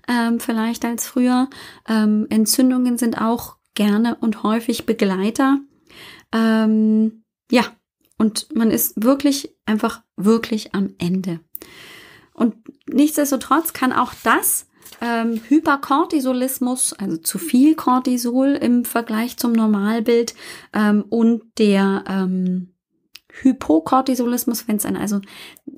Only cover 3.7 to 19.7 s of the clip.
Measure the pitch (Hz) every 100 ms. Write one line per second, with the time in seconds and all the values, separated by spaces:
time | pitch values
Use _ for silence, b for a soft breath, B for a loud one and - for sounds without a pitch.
3.7 | - 208 208 233 226 226 214 208 226 226
4.7 | 233 - 220 202 185 202 - 269 277 -
5.7 | B B B B B B 226 226 220 220
6.7 | 220 220 220 220 - _ _ _ 247 -
7.7 | - _ _ _ - 220 214 - 226 226
8.7 | 226 - - 226 277 285 277 - - -
9.7 | 214 220 - _ - 208 226 226 220 -
10.7 | 196 190 - 175 190 185 165 - - B
11.7 | B B B B B B - 226 - -
12.7 | - - 247 302 302 285 262 - 285 320
13.7 | - 254 - 247 - 226 285 - - -
14.7 | B B - 233 233 226 226 - 302 311
15.7 | 277 - 285 349 311 262 254 262 269 247
16.7 | 254 - - 196 160 - 196 320 247 294
17.7 | 320 - 254 254 247 240 254 269 285 240
18.7 | 240 240 233 233 220 240 - 240 226 220